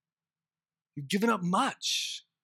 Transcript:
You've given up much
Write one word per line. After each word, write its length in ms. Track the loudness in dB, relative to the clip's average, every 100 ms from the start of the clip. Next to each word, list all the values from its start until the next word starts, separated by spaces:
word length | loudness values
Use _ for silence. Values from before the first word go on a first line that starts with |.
| _ _ _ _ _ _ _ _ _ -12
You've 140 | -2
given 200 | 2 2
up 140 | 2
much 800 | 2 2 2 -2 -4 -4 -4 -10 _ _